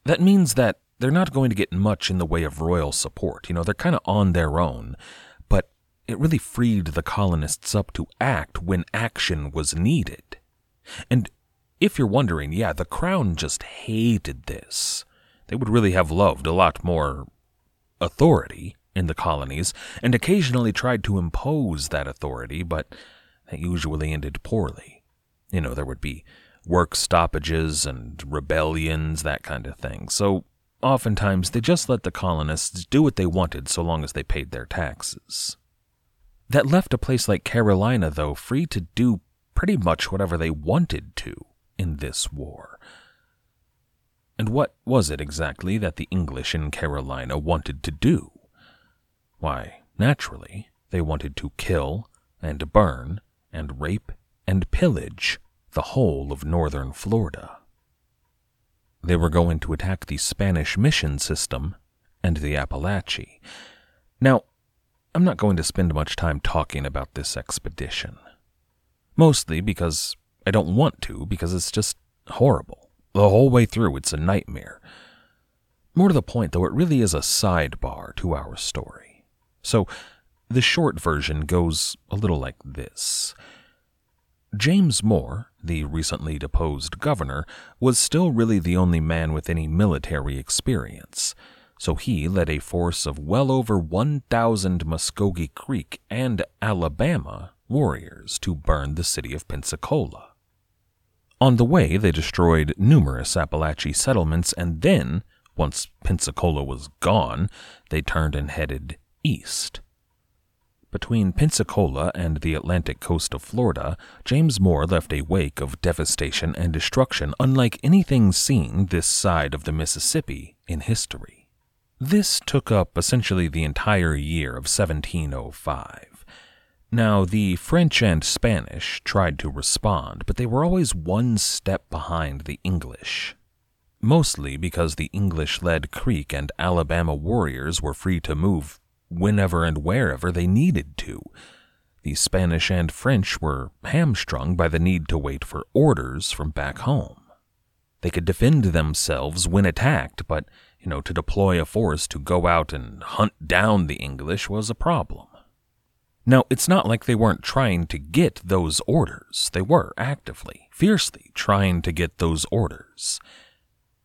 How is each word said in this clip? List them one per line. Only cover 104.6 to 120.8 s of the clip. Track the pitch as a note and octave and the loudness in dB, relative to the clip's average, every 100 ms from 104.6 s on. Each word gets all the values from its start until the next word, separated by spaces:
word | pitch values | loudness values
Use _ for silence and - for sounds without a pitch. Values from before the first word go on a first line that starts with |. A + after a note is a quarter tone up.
| F2 D#2+ | -4 0
then, | D#3 D#3+ B1 E2+ - _ _ - | 4 4 2 -4 -6 _ _ -4
once | D2+ - - _ | -2 -4 -10 _
Pensacola | - E2+ - - F2 D2 | -2 0 -2 -2 0 0
was | C2+ B1+ D2 - | -2 -8 -12 -2
gone, | F2 G#2 B1 B1 G2+ - - - - | 2 2 2 -2 -4 -6 -20 -20 -6
they | D#2 | -4
turned | - D#2+ D#2 C#2+ | -2 -2 0 -2
and | C#2+ | -4
headed | - C#2+ C2+ C#2 - _ _ | -6 -6 -6 -10 -16 _ _
east. | D3+ G2+ - - - - - _ _ _ _ _ _ _ _ _ _ | -2 -2 -4 -8 -8 -12 -20 _ _ _ _ _ _ _ _ _ _
Between | - - A2+ F#2+ | -8 -2 2 2
Pensacola | F2+ D3+ - - - E2 C2+ E2 - | 4 2 2 0 2 0 0 -4 -2
and | E2+ D2 | -2 -2
the | D#2+ | -2
Atlantic | D#2 - F2+ - - | -2 0 -2 -2 -6
coast | - E2 - | -2 -2 -2
of | C#2 | -8
Florida, | - A2 A#2+ - B1 - - - | -6 0 0 0 -4 -8 -12 -10
James | - C3+ D#3+ G#2 | 0 4 4 4
Moore | F#2 D2+ E2 | 4 4 4
left | F2 - | 0 0
a | D2 | -4
wake | D2 F#2+ C#2+ - | -2 0 -2 -4
of | C#2 C2+ | -8 -2
devastation | F2 E2 D#2 - C#2+ - E2 - | -2 0 -2 -2 -4 -2 -4 -2
and | F2 | -2
destruction | D#2 - C3 C3 - D2 - | -2 0 2 2 0 -4 0
unlike | C3 C3 A#2+ - | 2 4 2 0
anything | C3 F#3+ - C3 G2+ | 4 6 6 6 6
seen | - - B2 B1+ C#2 F#2 | 4 2 2 2 0 0
this | E2+ - | 0 0
side | - G2 E2 C#2+ | 0 2 2 0
of | D2 - | -4 -4
the | |
Mississippi | D#2+ D#2 D2 - D#3+ - C2+ - _ - | -2 -2 -2 -2 -2 -4 -8 -12 _ -8
in | |
history. | D#2+ | -6